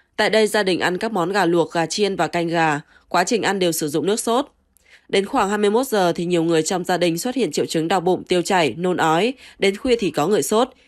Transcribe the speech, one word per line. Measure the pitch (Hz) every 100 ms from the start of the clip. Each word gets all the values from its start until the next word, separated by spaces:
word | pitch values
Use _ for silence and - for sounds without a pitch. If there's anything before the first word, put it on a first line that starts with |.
| _ -
Tại | 208
đây, | 214 214
gia | 214
đình | 196 170
ăn | 165 180
các | 220
món | 208 170
gà | 202 170
luộc, | 170 160
gà | 175 160
chiên | - 202 185
và | 156
canh | 175 170
gà. | 170 160 147 - _ -
Quá | 180
trình | 180 233
ăn | 165 196
đều | 180
sử | 160 156
dụng | 156 160
nước | 220
sốt. | - 233 - _ _ _ _ - -
Đến | 196 196
khoảng | 202 196
hai | 208
mươi | 208
mốt | 214 269
giờ | 214 180
thì | 165 170
nhiều | 170
người | 165 160
trong | 156 185
gia | 180 180
đình | 175 165
xuất | 247 262
hiện | 196
triệu | 147 175
chứng | 170 160
đau | 190
bụng, | 170 175
tiêu | - 180
chảy, | 170 190 156 135
nôn | 185 180
ói. | 156 160 220 269 - -
Đến | 196 196
khuya | 262 233
thì | 185
có | 147 151
người | 202
sốt, | 143 214 254 -